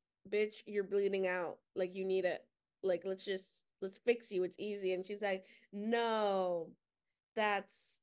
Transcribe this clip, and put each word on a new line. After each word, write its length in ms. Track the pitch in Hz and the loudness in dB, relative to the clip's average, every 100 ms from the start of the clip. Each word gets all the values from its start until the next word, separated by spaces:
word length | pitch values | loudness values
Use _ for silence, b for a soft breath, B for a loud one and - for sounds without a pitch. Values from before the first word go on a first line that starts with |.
| _ _ 196 | _ _ -2
"Bitch, 320 | 208 214 - - | 0 0 -2 -4
you're 160 | 208 | -2
bleeding 440 | 190 196 196 190 185 | 2 2 2 2 2
out. 300 | 180 165 - _ - | 0 -2 -6 _ -4
Like, 200 | 180 190 | -2 -2
you 100 | 190 | 0
need 200 | 190 180 | 2 2
it. 200 | 156 - _ _ _ | 0 -6 _ _ _
Like, 200 | 190 175 190 | 0 0 -2
let's 200 | 190 208 | -6 -4
just, 380 | 190 - - - _ | -4 -6 -16 -20 _
let's 160 | 190 196 | -10 0
fix 340 | - 240 - | 2 2 0
you. 120 | 190 | 0
It's 160 | 180 - | 0 -2
easy." 340 | 208 202 190 | -6 -2 0
And 100 | 185 190 | 0 -2
she's 140 | 202 | -4
like, 240 | 208 190 190 B B | -2 -2 -6 B B
"No." 960 | 202 214 233 233 220 208 196 185 175 160 - _ _ _ _ _ - | -6 0 2 2 2 4 2 2 0 -4 -12 _ _ _ _ _ 0
That's 640 | 214 202 196 - - - | 2 2 -2 -12 -16 -8